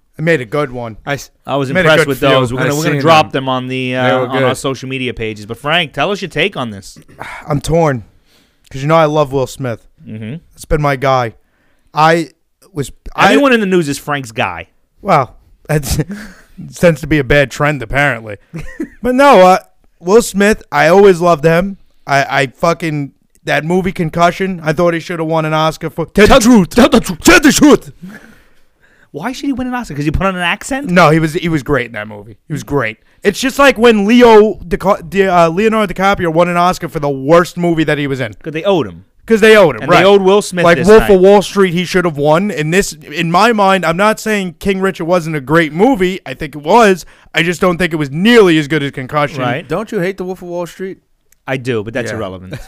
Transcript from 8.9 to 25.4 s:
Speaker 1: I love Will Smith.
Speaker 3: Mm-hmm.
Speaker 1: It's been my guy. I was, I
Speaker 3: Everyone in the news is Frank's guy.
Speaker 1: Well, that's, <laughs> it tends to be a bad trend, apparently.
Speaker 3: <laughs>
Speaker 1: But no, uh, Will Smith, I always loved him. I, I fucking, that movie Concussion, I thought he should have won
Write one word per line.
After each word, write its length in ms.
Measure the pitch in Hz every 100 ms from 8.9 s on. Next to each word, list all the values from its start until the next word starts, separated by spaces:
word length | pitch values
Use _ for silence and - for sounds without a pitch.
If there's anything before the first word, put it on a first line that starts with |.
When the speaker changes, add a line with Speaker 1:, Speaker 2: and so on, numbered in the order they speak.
| 165
Speaker 1:
I 100 | 151
love 260 | 151 139
Will 140 | 139 123
Smith. 400 | - 127 110 _ _ 143
Speaker 3:
Mm-hmm. 380 | 110 110 160 _
Speaker 1:
It's 120 | - -
been 160 | 156
my 120 | 147 135
guy. 360 | 135 131 120 - _ _ _ _ _ 147
I 340 | 160 170 160 _ _ _ _
was, 200 | 147 135 - - -
I 160 | 190
Speaker 3:
Everyone 220 | 269 277
in 60 | 233
the 60 | 196
news 240 | 185 143
is 80 | 139
Frank's 340 | - 143 120
guy. 380 | 110 107 85 85 _ _ _
Speaker 1:
Well, 340 | 202 160 123 - _ _ -
that's, 300 | 151 - -
<laughs> 0 |
it 80 | 156 208 214 - _ - 147 131
tends 260 | 175 156
to 60 | 147
be 100 | 151
a 60 |
bad 260 | 123 147 135
trend, 300 | - 147 143
apparently. 560 | 113 127 143 117 110 101 _
Speaker 3:
<laughs> 480 | 165 - - 311 -
Speaker 1:
But 140 | 240 254
no, 260 | 285 220 185
uh, 120 | 185 - _ _ _
Will 220 | 170 220
Smith, 420 | - 196 202 220 -
I 160 | 147 151
always 300 | 190 202 170
loved 220 | 175 160
him. 340 | 160 165 196 196 _ _ -
I, 340 | 139 135 139
I 40 | 139
fucking, 640 | - 170 170 165 151 139 _ _ _ 156
that 200 | 143 151
movie 260 | 185 190
Concussion, 680 | - 160 170 175 - 190 180
I 120 | 156
thought 200 | 156 175
he 60 | 165
should 180 | 160 170
have 80 | 160
won 160 | 160